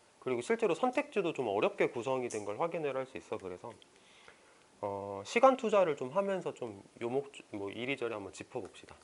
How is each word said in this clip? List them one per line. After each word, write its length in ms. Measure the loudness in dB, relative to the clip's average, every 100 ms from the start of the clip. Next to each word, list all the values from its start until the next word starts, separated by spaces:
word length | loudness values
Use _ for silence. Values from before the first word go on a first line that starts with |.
| _ _
그리고 200 | -2 -2
실제로 340 | 0 2 2
선택지도 600 | 2 0 0 -2 0 0
좀 120 | 0 0
어렵게 420 | 2 2 2 0
구성이 400 | 0 -2 0 -2
된 160 | -4 -4
걸 120 | -2
확인을 380 | -2 0 -2 -2
할 80 |
수 140 | -4 -8
있어. 180 | -8 -6
그래서, 340 | -6 -10 -12 -16 -20 -20 -20 -20 -20 -20 -20 -20 -20 -8
어, 420 | -6 -4 -6 -6 0
시간 320 | 8 8 8
투자를 380 | 4 6 6 2
좀 120 | -2
하면서 440 | -2 0 -2 -4
좀 280 | -6 -8 -10 -16 -8
요목, 280 | -2 -2 -4 -10 -12
뭐, 200 | -8 -6
이리저리 440 | -4 -4 -2 -4
한번 180 | -4 -8
짚어봅시다. 640 | -12 -10 -10 -10 -12 -20 -18